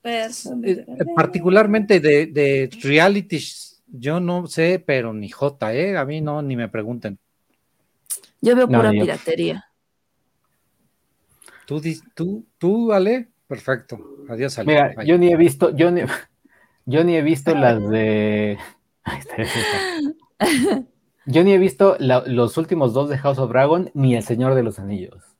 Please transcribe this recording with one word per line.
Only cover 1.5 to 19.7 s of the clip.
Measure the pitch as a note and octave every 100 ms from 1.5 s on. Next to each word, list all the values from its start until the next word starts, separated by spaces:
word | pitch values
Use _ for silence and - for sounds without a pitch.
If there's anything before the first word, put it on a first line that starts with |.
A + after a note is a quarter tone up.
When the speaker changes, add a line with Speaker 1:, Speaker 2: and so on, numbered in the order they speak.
| G3 G#3+ A3 G#3 F#3
Speaker 2:
de, | D3+ D3 D#3+
de | D3 C#3+ C3+ C3 -
reality | C3+ D3 F#3 G3+ - D#3
sh-, | - - - _ _
yo | C3+ B2+ E3+
no | F3 F3+ F3
sé, | - E3 F3+ E3
pero | C3 A#2
ni | G#2+ G2+
jota, | - C#3 C#3 A2
¿eh? | A#2+ F#3+ F#3
A |
mí | C3+ D#3
no, | D3+ D3
ni | C#3+ B2
me | A2+
pregunten. | A2+ G#2+ A#2+ A2 G2 _ _ _ _ _ _ _ _ _ - _ _
Speaker 1:
Yo | A3+ B3
veo | A#3+
Speaker 3:
No, | A#3+
Speaker 1:
pura | A3
Speaker 3:
yo | G#3
Speaker 1:
piratería. | F3+ D3+ - E3 E3 G3 _ _ _ _ _ _ _ _ _ _ _ _ _ _ _ _ _ _ - - -
Speaker 2:
¿Tú, | D3+
di-, | D#3+ D#3 _
tú, | - F3 G#3+ - _
tú, | F3 A3 A#3
Ale? | G3+ F#3+ B3+ A#3 _ _
Perfecto. | C#3 - B2+ - A2 - - -
Adiós, | A#2 C3+ A#2+
Ale. | A2
Speaker 3:
Mira, | D3+ C#3 -
Speaker 2:
Bye. | D3
Speaker 3:
yo | F3
ni | F3
he | E3
visto, | E3+ C#3 F3 C#3+
yo | F3
ni, | F3
<laughs> | C#3+ - - _ _ _ _ _ -
yo | C#3+ F3
ni | E3
he |
visto | D3 D#3 E3 D3+
las | B2+ A2+ G#2
de, | A2 A2 G#2+ G#2+ G#2+ G#2+ G2+ - _
<laughs> | _ _
ay, | - -
está | - -
bien. | A2+ - G#4+